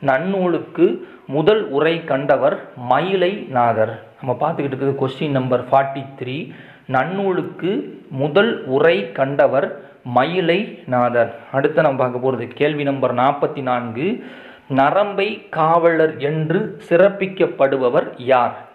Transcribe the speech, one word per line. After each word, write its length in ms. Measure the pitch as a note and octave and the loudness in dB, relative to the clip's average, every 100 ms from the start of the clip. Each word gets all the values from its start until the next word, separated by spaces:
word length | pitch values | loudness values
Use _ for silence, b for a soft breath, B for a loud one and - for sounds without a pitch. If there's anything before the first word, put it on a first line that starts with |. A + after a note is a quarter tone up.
| C#3+ | 0
நன்னூலுக்கு 800 | C3 F3+ G3 F3+ E3 - - F3+ - B B B | 0 0 -2 0 -2 -4 2 2 2 B B B
முதல் 420 | C3+ D#3 A3 - | 0 2 2 0
உரை 340 | C3+ D3+ E3 | 0 0 0
கண்டவர் 520 | E3 C3+ C#3+ C#3 C3+ G3 - - B2 | -2 -4 2 2 2 0 -8 -14 0
மயிலைநாதர். 1040 | C3 F3 G3 F3+ G#3 - C3 A#2+ A2 A2 A2 - - | 0 2 0 0 -2 -4 2 2 2 0 -2 -16 -14
நம்ம 180 | C3 | -6
பார்த்துக்கிட்டு 400 | B2+ D3+ E3 C#3 | -2 -2 -2 -4
இருக்கிறது 260 | C3 C#3 C3+ | -2 -2 0
கொஸ்டின் 380 | C3 - D#3 C#3 | -2 -2 -2 -2
நம்பர் 240 | B2+ B2 | 0 -2
ஃபார்ட்டி 400 | - C3+ C3+ C3 A#2 - | 2 2 2 -4 -12 -12
த்ரீ, 200 | B2+ C3+ G#3 B B B B | -10 -8 -10 B B B B
நன்னூலுக்கு 840 | C3 D3 F#3+ G3 F3 - - E3 A#3 - - - | -2 0 -2 -2 -2 -4 -6 -4 -4 -6 -14 -12
முதல் 420 | C3 D3 D3+ A3 - - | -4 0 2 2 0 -2
உரை 460 | C3 E3 F3+ G3+ | 2 4 2 -2
கண்டவர் 560 | - C3+ C#3+ C#3 B2+ G3 - B B B2+ B2 | -2 -2 2 2 4 -2 -6 B B -2 0
மயிலைநாதர். 1160 | C#3+ F3+ E3+ F3 A3+ - - B2 B2 A#2+ A2+ - - | 2 0 2 0 0 -10 -4 0 2 2 0 -2 -4
அடுத்து 300 | C3+ C#3+ C#3+ | 0 0 2
நம்ம 160 | C3 C3+ | 2 2
பார்க்க 220 | B2+ B2 | 0 0
போறது 280 | B2+ B2 A#2 | -2 -2 -6
கேள்வி 360 | - D3 D3+ | -2 -2 0
நம்பர் 300 | C#3+ C#3 B2+ | -2 0 0
நாற்பத்தி 480 | A#2+ B2+ C#3+ D#3 D3+ | 2 2 2 -2 -2
நான்கு, 460 | C3 B2 A#2+ A2 E3 A#3+ B B B B _ | -2 -2 -2 -4 -4 -4 B B B B _
நரம்பை 580 | C3+ C#3 E3 G3+ F#3+ G3+ G#3+ - | 2 4 4 0 0 -4 -4 -10
காவலர் 680 | D#3 D#3+ E3+ E3+ E3 D#3+ D#3 | -2 2 4 4 4 2 0
என்று 420 | C3+ D#3 D#3 D#3+ - - - | -4 -2 0 -2 -2 -8 0
சிறப்பிக்கப்படுபவர் 1160 | E3+ G3 F#3+ F#3+ - E3 - C3+ C3+ B2+ C#3 - - | 4 4 2 -6 0 -2 2 2 2 2 0 -2 -8
யார்? 360 | B2 B2+ A#2 - - | 2 2 2 -4 -16